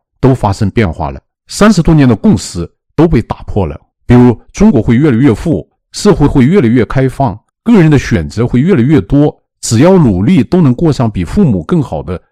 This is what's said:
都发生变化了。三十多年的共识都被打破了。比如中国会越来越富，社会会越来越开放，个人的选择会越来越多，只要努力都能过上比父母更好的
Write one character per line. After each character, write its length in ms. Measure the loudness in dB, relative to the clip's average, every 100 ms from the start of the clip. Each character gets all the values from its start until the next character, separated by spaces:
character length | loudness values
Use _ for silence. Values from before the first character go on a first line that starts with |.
| _ _
都 140 | 0 0
发 160 | -2
生 180 | -2 -4
变 200 | -2 -4
化 200 | -4 -8
了。 100 | -10 _ _ _
三 240 | 0 2
十 100 | 2
多 120 | 2
年 160 | 2 2
的 60 | 2
共 220 | 0 0
识 320 | -4 -10 -12 _ _ -2
都 120 | 0
被 140 | 0
打 160 | -4 -10
破 220 | -8 -6 -6
了。 140 | -8 _ _ 2
比 100 | 4
如 200 | 4 2 _
中 200 | 0 0
国 100 | 2
会 140 | 0 0
越 160 | 0
来 60 | 2
越 140 | 0
富， 380 | 0 -2 -6 -6 _ _
社 240 | -4 0 2
会 100 | 2
会 180 | 2
越 160 | 2 2
来 80 | 2
越 160 | 0 -2
开 220 | -2 -4
放， 320 | -2 -6 -6 _ _
个 160 | 0 2
人 120 | 4
的 80 | 2
选 280 | 0 -4 -4
择 200 | -4 -2
会 120 | 0
越 160 | 0 0
来 60 |
越 180 | 2 0
多， 340 | 0 0 0 -2 _ _
只 180 | -4 0
要 180 | 2 4
努 260 | 2 0
力 200 | 0 0
都 180 | 0 0
能 120 | 0
过 180 | 0 -2
上 180 | -2 -4
比 140 | -4
父 220 | -6 0 0
母 180 | 0
更 180 | -2 -4
好 200 | -4 -8
的 180 | -10 -12 _